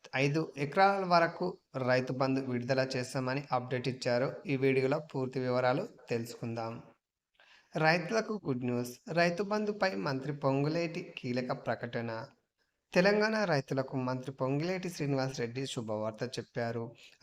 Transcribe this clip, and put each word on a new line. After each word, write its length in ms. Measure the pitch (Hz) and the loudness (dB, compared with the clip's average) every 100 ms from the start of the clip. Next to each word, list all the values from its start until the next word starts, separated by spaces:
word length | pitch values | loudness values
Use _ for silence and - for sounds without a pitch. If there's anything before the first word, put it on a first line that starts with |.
| - 131 | -4 0
ఐదు 360 | 143 156 - 139 | 2 2 -2 -4
ఎకరాల 480 | 143 196 196 196 | 0 4 6 4
వరకు 540 | 180 175 165 - 180 - _ 135 | 4 4 4 2 -4 -6 _ -2
రైతు 360 | 123 127 127 | 2 2 2
బంధు 280 | 131 135 131 | 0 2 0
విడుదల 480 | 131 123 120 131 131 131 | 0 -2 0 0 0 -2
చేస్తామని 480 | 123 139 127 135 143 | -4 -2 -2 -2 -2
అప్‌డేట్ 360 | 127 120 123 135 | -4 -2 -2 -2
ఇచ్చారు. 480 | 131 127 120 143 - 180 | -2 0 2 0 -4 -4
ఈ 100 | 135 | 2
వీడియోలో 440 | 135 135 131 156 156 | 2 4 2 0 -2
పూర్తి 260 | 139 127 131 | -4 -4 -2
వివరాలు 480 | 127 123 127 143 220 - - | 0 2 2 2 -2 -10 -4
తెలుసుకుందాం. 720 | 117 117 - 117 117 113 120 - _ _ _ _ _ - - _ 160 | -4 -4 -8 -6 -6 -6 -8 -14 _ _ _ _ _ -20 -20 _ 0
రైతులకు 640 | 156 175 165 220 220 208 - | 2 2 2 0 0 -2 -2
గుడ్ 180 | 123 | -2
న్యూస్. 300 | 123 120 123 - - | 0 -2 -2 -8 -2
రైతు 320 | 170 175 175 | 2 4 2
బంధుపై 520 | 202 214 208 208 190 | 0 0 -2 0 0
మంత్రి 400 | 196 165 131 151 143 | 0 -2 -2 -4 -2
పొంగులేటి 760 | 135 135 147 165 170 165 - - | 0 2 2 0 -2 -4 -8 -8
కీలక 340 | 127 123 123 135 131 | -4 -2 -2 -4 -4
ప్రకటన. 580 | 110 120 120 117 113 117 _ _ _ _ _ _ | -4 -4 -4 -4 -6 -10 _ _ _ _ _ _
తెలంగాణ 520 | 180 196 208 214 220 | 4 6 6 4 2
రైతులకు 520 | 190 143 - 131 131 135 | 2 2 2 -2 -2 -2
మంత్రి 360 | 127 127 139 | -2 -4 -6
పొంగులేటి 580 | 139 131 143 170 185 185 | -4 0 0 0 -2 -4
శ్రీనివాస్ 500 | 170 143 135 131 127 | -4 0 0 0 -2
రెడ్డి 260 | 117 127 135 | -4 -4 -6
శుభవార్త 560 | 131 110 107 107 110 | -4 -4 -2 -2 -4
చెప్పారు. 720 | 120 - - 127 117 117 117 - - - | -6 -6 -8 -4 -2 -4 -6 -12 -20 -4